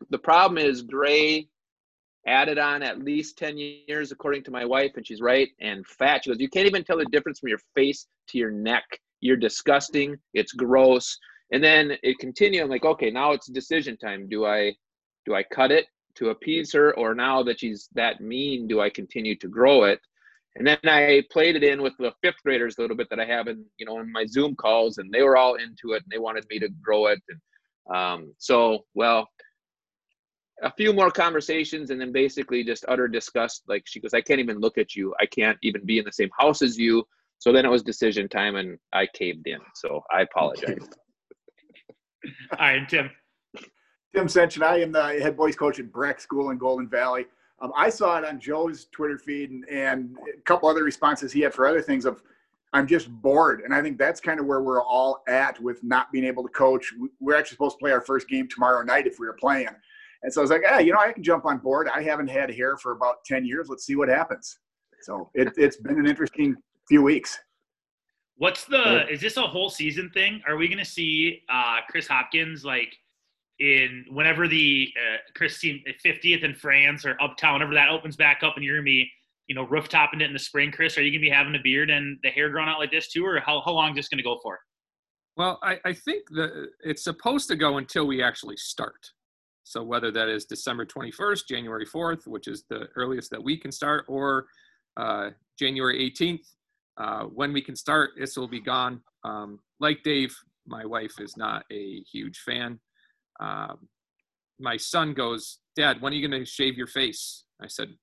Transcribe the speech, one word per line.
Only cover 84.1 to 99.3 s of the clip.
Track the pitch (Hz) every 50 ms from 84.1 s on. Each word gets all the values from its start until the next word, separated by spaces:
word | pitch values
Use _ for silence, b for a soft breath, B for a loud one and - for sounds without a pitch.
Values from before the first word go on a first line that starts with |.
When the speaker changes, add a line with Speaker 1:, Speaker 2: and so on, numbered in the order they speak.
| 151 135 123
Speaker 2:
go | 120 120 117 -
for? | 107 92 - - _ _ _ _ _ _ _ _ _ _ _ _ _ _
Speaker 4:
Well, | - 175 185 180 - -
I, | 196 185 180 -
I | 180 180
think | - - 285 349 415 403 -
that | 156 156 160 - - 156 143 - - _
it's | - 160 151 - -
supposed | 175 165 - - 233 269 285 - -
to | 180
go | 160 156 147 139 139
until | 131 - - 175 151
we | 143 135 127 127
actually | 123 - - - 113 104
start. | - - - - - 113 - - _ - - _ _ _ _ _ _ _ _ _ _ _ -
So | - 117 117
whether | 117 117 120 117 113
that | 107 113 110 110
is | 110 107 104
December | - - - - 135 120 120 113
twenty-first, | - - 139 127 113 107 - 185 208 202 196 -
January | - 127 120 117 113 110 110 107
fourth, | - - 160 170 165 165 160 -
which | - 113 101 - 120
is | 113 104 - _
the | 113 110 113 - _
earliest | 123 127 127 131 123 - - 117
that | 113 -
we | 131 156 160
can | - 139
start, | 139 - - 147 147 147 - -
or, | 135 135 139 139 135 131 131 b b b b b b b b _ _
uh, | 117 117 110 104 104 101 101 - - _ _ _ -
January | 139 131 135 131 131 127 123 - 131
eighteenth, | 127 131 - 165 175 170 160 - _ _ _ _ _ _ _ _ _ _
uh, | - 110 107 107 107 107
when | 107 - 117 143 143 143
we | 139
can | 139 - 131
start, | - - - 151 156 143 139 -
this | - 135 131 -
will | 131 127 117
be | 120 113 -
gone. | 131 127 127 127 123 123 120 - _ _ _ -
Um, | 110